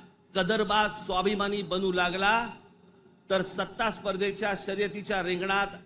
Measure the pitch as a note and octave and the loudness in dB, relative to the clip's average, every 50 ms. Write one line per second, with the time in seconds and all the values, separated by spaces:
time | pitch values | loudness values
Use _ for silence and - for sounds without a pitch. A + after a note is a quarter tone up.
0 | - - - _ _ _ - F#3+ F#3 F3+ A3 G#3+ G#3+ G3 G3+ G#3+ G#3+ G3+ - - | -18 -20 -20 _ _ _ -2 0 2 2 2 2 2 2 4 4 2 2 0 -4
1 | - - F#3 F#3 F#3 G3+ G#3+ G3 G3+ G3+ G#3 G#3 F#3+ D#3 F3+ F#3+ G3 F#3+ F3+ F3+ | -4 -2 0 2 2 2 2 0 0 0 -2 -2 -2 -2 -2 0 0 2 2 2
2 | F3+ F3+ F3 F#3+ G3 G3+ A3 A#3 A#3+ A3 - - - - - - - - - - | 2 2 2 2 4 4 4 4 0 -2 -10 -14 -20 -20 -20 -20 -20 -20 -20 -20
3 | - - - _ _ - F#3+ F#3+ F3+ F#3 - G3 F#3+ - - - A3+ G#3+ - - | -20 -20 -20 _ _ 0 0 0 0 0 -2 -4 -4 -4 -2 -2 -2 -2 -2 -2
4 | G3 G3+ F#3+ F#3 G3+ G3+ G3 - G#3+ G3+ G3 F#3 - G3 F#3+ G3 G#3 F#3+ E3 G#3 | -4 -4 -2 -2 -2 -2 -2 -2 -2 -2 -2 -2 -4 -4 -2 -2 -2 -4 -4 -6
5 | F3+ - G#3 F#3+ E3+ F3+ F3+ F3 F#3+ G3 G3 G3+ G3+ G3 - - - | -6 -2 -2 -2 0 -2 -2 -2 0 0 2 2 0 -2 -4 -12 -18